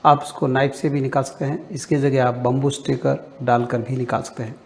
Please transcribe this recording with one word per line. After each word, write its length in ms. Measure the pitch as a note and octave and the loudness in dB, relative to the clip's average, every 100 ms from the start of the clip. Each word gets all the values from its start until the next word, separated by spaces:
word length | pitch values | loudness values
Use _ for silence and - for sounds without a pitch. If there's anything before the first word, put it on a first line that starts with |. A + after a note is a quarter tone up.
| D#3 | 6
आप 180 | D3 | 4
इसको 240 | - - C#3+ | 2 -4 0
नाइफ 260 | B2+ C#3 | 2 0
से 160 | C#3 D#3 | 0 -2
भी 120 | C#3+ | 0
निकाल 220 | C3+ C#3 | 0 -2
सकते 220 | C3 - C#3 | -2 -4 -4
हैं, 240 | D3+ - | -4 -8
इसकी 260 | D#3 - D3 | -10 0 2
जगह 300 | C#3 C3+ B2 | 4 4 2
आप 100 | A#2+ | 2
बम्बू 340 | B2 C3 C#3 | 0 2 0
स्टिकर 500 | C#3 - C3 C#3 C#3 - - | -2 -4 -2 0 -2 -6 -6
डालकर 380 | B2 A#2+ A#2+ B2 | 0 0 0 -4
भी 160 | A2+ B2+ | -4 -6
निकाल 240 | B2 A#2 | -2 -4
सकते 220 | - - | -4 -10
हैं। 120 | A2+ C#3+ | -10 -12